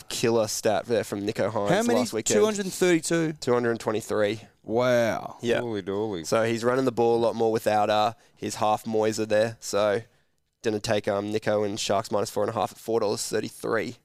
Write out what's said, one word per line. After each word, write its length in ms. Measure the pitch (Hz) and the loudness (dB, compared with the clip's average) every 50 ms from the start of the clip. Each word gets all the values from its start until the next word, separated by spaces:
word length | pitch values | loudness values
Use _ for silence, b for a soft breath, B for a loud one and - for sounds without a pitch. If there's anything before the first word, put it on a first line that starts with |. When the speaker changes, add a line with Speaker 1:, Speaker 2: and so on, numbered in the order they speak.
| - - | -6 -8
Speaker 1:
killer 360 | - - - 113 117 113 107 | -6 0 2 2 4 4 2
stat 380 | 107 - - - 110 101 - - | 0 -2 -2 0 0 0 0 0
there 180 | 113 117 101 | 0 0 0
from 240 | 104 - 110 101 101 | 0 -2 -6 -6 -4
Nicho 240 | 104 120 - 95 107 | -4 -2 -2 -2 -2
Hynes 200 | 110 107 101 104 | -2 -2 0 0
Speaker 2:
How 120 | 175 208 | 0 2
many? 180 | 233 240 240 247 | 2 2 2 0
Speaker 1:
last 120 | 247 - | 0 -2
weekend. 260 | 226 214 - - 220 208 | -4 -4 -2 2 4 4
Speaker 2:
Two 60 | 208 | 4
hundred 220 | 220 214 196 202 | 2 2 -2 -6
and 80 | 185 - | -6 -2
thirty-two? 580 | - 185 180 175 165 - - 170 165 160 156 156 - | 0 2 4 4 2 2 0 -2 0 0 -2 -4 -4
Speaker 1:
Two 120 | - 127 120 | 0 0 2
hundred 260 | 120 123 117 117 113 | 2 2 0 -2 -2
twenty-three. 600 | - 117 110 107 - - 104 107 104 104 113 107 - - _ _ | -2 -2 -2 -2 -2 -2 0 0 0 0 -2 -4 -8 -20 _ _
Speaker 2:
Wow. 760 | - 104 110 120 123 127 123 120 117 107 90 - - - - - | -8 -4 0 0 2 4 4 4 2 2 0 -2 -6 -10 -12 -6
Speaker 1:
Yeah. 180 | 120 120 113 - | -2 0 0 0
Speaker 3:
Holy 220 | 123 117 110 101 | 0 -4 -6 -6
dooly. 420 | 87 98 98 101 110 110 98 85 78 | -4 -4 -4 -2 -2 -4 -4 -6 -4
Speaker 1:
So 180 | - 127 113 110 | 0 0 2 2
he's 180 | 113 117 110 | 2 0 0
running 220 | 113 123 127 135 135 | 0 0 2 2 0
the 80 | 127 | 0
ball 240 | 110 117 117 117 117 | 2 2 4 4 4
a 60 | 117 117 | 4 2
lot 100 | 110 98 | 2 2
more 160 | 117 113 113 | 2 0 2
without, 400 | 110 110 - 107 107 107 104 107 | 2 2 2 2 2 2 2 2
uh, 220 | 107 107 107 113 113 b b b b | 2 2 2 0 -2 b b b b
his 200 | - - 110 - | -10 -8 -8 -4
half 280 | - 110 107 107 - - | -2 0 0 0 0 -2
Moiser 420 | 117 110 107 107 113 107 110 107 | -2 0 2 2 2 0 0 -2
there. 300 | 107 104 107 110 120 113 - | 0 2 2 2 0 -2 -8
So 420 | - - - 101 107 104 98 104 - _ _ _ _ _ _ _ _ _ _ _ - | -8 -4 0 0 2 2 0 0 -4 _ _ _ _ _ _ _ _ _ _ _ -4
gonna 160 | 110 107 104 | -2 -2 -2
take, 260 | - - 107 104 - | 0 0 0 0 0
um, 260 | 110 101 101 104 104 | 0 -2 -2 -2 -2
Nicho 320 | 107 107 - 113 107 104 107 | -4 -4 -2 0 0 0 0
and 140 | 101 104 113 | -2 -4 -4
Sharks 320 | - - 104 98 113 - | -2 -2 0 -2 -2 -2
minus 200 | 110 101 107 - | -2 -2 -2 -2
four 120 | - 104 | -2 -2
and 80 | 104 110 | -2 -2
a 20 | |
half 200 | 110 107 95 - | 0 -2 -2 -4
at 60 | - - | -4 -8
four 200 | - 113 113 117 | -6 -2 0 0
dollars 260 | 107 101 113 117 - - | 0 0 -2 -4 -4 -4
thirty-three. 680 | 113 110 117 113 - - - 113 117 107 82 123 117 - | -4 -4 -4 -4 -10 -10 -6 -4 -2 -2 -2 -4 -8 -14